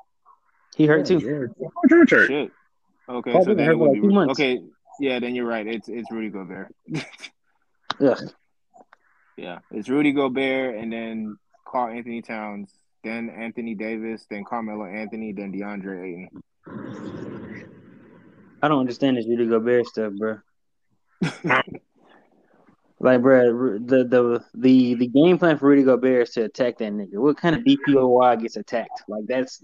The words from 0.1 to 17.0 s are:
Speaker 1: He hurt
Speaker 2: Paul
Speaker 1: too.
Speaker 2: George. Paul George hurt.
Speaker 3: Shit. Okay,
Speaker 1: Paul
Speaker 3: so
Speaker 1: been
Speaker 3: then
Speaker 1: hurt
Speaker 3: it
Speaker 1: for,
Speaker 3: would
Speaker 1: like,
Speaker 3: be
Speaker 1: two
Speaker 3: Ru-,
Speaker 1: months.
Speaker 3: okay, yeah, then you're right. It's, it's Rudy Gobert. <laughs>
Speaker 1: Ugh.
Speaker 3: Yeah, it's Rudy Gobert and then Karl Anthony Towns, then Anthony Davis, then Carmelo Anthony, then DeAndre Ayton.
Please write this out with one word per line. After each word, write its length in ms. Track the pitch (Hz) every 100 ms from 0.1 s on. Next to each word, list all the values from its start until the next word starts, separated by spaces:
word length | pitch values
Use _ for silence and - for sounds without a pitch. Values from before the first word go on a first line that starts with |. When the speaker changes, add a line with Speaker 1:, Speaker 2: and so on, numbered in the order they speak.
| _ _ _ _ _ _
Speaker 1:
He 120 | - 151
hurt 200 | 156 143
Speaker 2:
Paul 140 | 170
Speaker 1:
too. 0 |
Speaker 2:
George. 300 | 120 147 123 -
Paul 140 | - - 269
George 200 | 339 294
hurt. 160 | 135 120
Speaker 3:
Shit. 240 | 147 120 - _ _ _ _ -
Okay, 220 | 123 123
Speaker 1:
Paul 100 | 156
Speaker 3:
so 60 | 185
Speaker 1:
been 100 | 190
Speaker 3:
then 80 | 151
Speaker 1:
hurt 60 |
Speaker 3:
it 20 |
Speaker 1:
for, 40 | 165
Speaker 3:
would 80 | 151
Speaker 1:
like, 60 | 135
Speaker 3:
be 40 |
Speaker 1:
two 60 | 202
Speaker 3:
Ru-, 80 |
Speaker 1:
months. 260 | 202 139 135
Speaker 3:
okay, 220 | 131 120 - _ _ -
yeah, 180 | 135 123
then 160 | 120
you're 120 | 123 117
right. 200 | 113 107
It's, 220 | 113 110
it's 200 | 117 110
Rudy 200 | 113 107
Gobert. 440 | 98 92 95 95 _ -
<laughs> 1120 | 151 - - - _ _ _ _ _ - -
Speaker 1:
Ugh. 180 | 135 - - - _ _ _ _ _ _ _ _ _ -
Speaker 3:
Yeah, 220 | 87 87 _
it's 200 | 107 104
Rudy 220 | 143 147
Gobert 640 | 143 135 127 135 131 131 107
and 140 | 113
then 460 | 113 113 110 107 104 _ _ -
Karl 280 | 127 120
Anthony 280 | 117 120 117
Towns, 500 | - 110 107 101 98 _ _ _
then 240 | 110 117 117
Anthony 460 | 87 113 117 117
Davis, 500 | 104 110 113 113 110 _
then 140 | 104
Carmelo 420 | 101 120 110 107 95
Anthony, 460 | 104 107 113 110
then 200 | 98 98
DeAndre 540 | 95 101 101 98 92 92
Ayton. 1300 | 87 90 - - _ - - - -